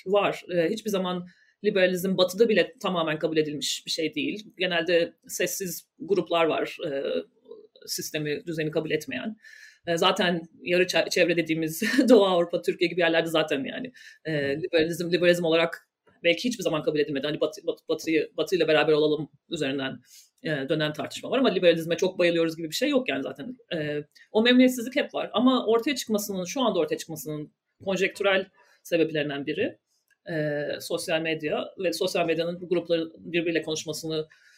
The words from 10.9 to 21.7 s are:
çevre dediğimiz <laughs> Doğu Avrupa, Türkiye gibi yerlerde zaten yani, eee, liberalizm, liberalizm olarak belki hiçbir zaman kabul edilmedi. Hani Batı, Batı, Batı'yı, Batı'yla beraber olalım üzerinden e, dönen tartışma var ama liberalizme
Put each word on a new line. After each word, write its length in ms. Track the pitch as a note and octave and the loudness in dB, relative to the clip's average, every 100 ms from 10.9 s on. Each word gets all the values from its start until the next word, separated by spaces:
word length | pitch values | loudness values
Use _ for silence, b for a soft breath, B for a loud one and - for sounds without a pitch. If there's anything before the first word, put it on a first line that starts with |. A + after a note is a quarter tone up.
| E3 - | 2 2
çevre 280 | F#3+ E3+ E3+ | 2 4 2
dediğimiz 440 | D#3+ D#3+ D#3+ - | 0 0 -2 -4
<laughs> 280 | G#3+ B3 A3+ | 0 4 8
Doğu 160 | B3 G3 | 8 8
Avrupa, 360 | F3 E3+ E3+ | 4 2 -2
Türkiye 280 | - F3 E3+ | -2 -2 -2
gibi 100 | E3+ | 2
yerlerde 280 | E3 E3 E3 | 2 2 2
zaten 340 | D#3+ D#3 C#3 | 0 0 -2
yani, 280 | B2+ - - B B B D#3 | -4 -8 -12 B B B -4
eee, 340 | D3+ C#3 D3 | -2 0 -2
liberalizm, 500 | F3+ E3 D#3+ D#3+ E3+ | 0 2 2 -2 -2
liberalizm 320 | E3+ F3 F3 | 2 4 4
olarak 440 | E3 E3 E3+ - _ _ _ _ | 2 2 0 -4 _ _ _ _
belki 260 | E3+ E3 B3 | 0 0 -2
hiçbir 140 | - | -2
zaman 200 | D#3 D#3 | -2 0
kabul 160 | D3+ D3+ | 0 0
edilmedi. 280 | D3 C#3 D3 | 0 -2 -4
Hani 140 | D3+ | -2
Batı, 200 | D3+ - E3 | -2 -4 -6
Batı, 160 | D#3 - | -6 -4
Batı'yı, 420 | D#3+ D#3+ D#3+ - - | -4 0 0 0 -4
Batı'yla 300 | D3+ F3+ D#3 | -2 0 4
beraber 260 | D3+ D3+ | 4 4
olalım 360 | D3 D3+ D3+ D3 _ - | 4 2 0 -6 _ -10
üzerinden 500 | D#3+ C3+ C#3 C3 A2 b b b _ | -4 -4 -2 -6 -8 b b b _
e, 60 | D#3+ D3 C3+ | -6 -4 -2
dönen 240 | D#3 D3+ | 0 -2
tartışma 380 | D3+ B2+ - - | -4 -8 -10 -4
var 80 | B3 | 2
ama 100 | A#3 | 2
liberalizme 480 | F#3 F3 | 4 4